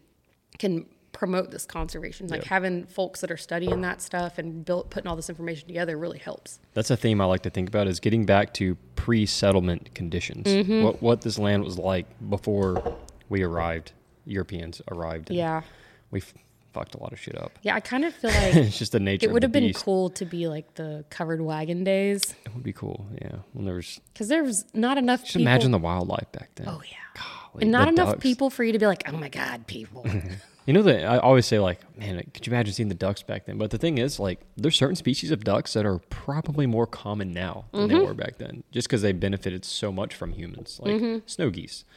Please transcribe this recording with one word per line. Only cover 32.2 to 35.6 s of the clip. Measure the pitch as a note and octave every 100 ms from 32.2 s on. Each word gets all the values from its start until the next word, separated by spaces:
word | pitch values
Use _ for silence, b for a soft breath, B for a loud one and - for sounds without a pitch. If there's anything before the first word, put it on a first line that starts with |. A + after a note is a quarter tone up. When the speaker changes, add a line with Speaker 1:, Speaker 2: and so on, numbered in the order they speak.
| -
Speaker 2:
could | - -
you |
imagine | A#2+ G#2
seeing | G2 G#2+
the |
ducks | F2 G2 G2+
back | - G2+
then?" | - G#2
But | G#2+
the | A2+
thing | E3 C3+
is, | C3+ -
like, | G2 F2+ - -
there's | C3 -
certain | C3+ F#3
species | B2 C3 D#3
of | D3
ducks | - -